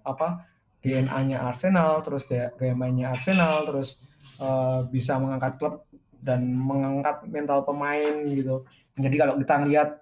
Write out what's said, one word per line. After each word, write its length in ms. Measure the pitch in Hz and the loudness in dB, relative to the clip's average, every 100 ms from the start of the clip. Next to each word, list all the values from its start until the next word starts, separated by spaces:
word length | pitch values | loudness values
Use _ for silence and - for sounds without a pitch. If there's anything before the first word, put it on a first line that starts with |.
apa, 440 | 135 135 165 175 - _ _ _ | -8 -2 -2 -4 -10 _ _ _
D 160 | 131 131 | -2 0
N 120 | 131 | 0
A-nya 340 | 135 135 135 | 0 0 -2
Arsenal, 540 | 123 123 185 185 160 156 | -4 -2 2 4 4 2
terus 260 | 151 143 - | -2 -6 -2
gaya, 240 | 123 120 | -2 -2
gaya 220 | - 127 | -4 -2
mainnya 360 | 123 127 127 127 | 0 0 0 -2
Arsenal, 560 | 127 190 190 165 156 151 | -2 0 4 4 2 0
terus, 320 | 139 131 - - _ - - | -2 -4 -10 -20 _ -20 -8
eh, 420 | 131 131 131 131 123 | -2 0 0 0 -2
bisa 300 | 127 117 135 | -2 0 0
mengangkat 380 | 135 131 135 - | 0 -2 -4 -2
klub 260 | 147 - _ - _ - | -6 -6 _ -20 _ -8
dan 220 | 131 123 123 | -2 0 0
mengangkat 760 | 127 131 139 135 139 147 143 - | 0 0 0 0 0 -2 -4 -6
mental 360 | 151 147 139 | -4 0 0
pemain 500 | 139 143 143 147 151 151 147 | 0 -2 -2 0 0 0 -2
gitu. 380 | 135 131 131 - _ _ - | -2 -2 -4 -6 _ _ -4
Jadi 200 | 135 147 | 0 2
kalau 180 | 143 139 | 2 2
kita 200 | 131 147 | 2 2
lihat 260 | 143 147 147 - | 4 4 2 -2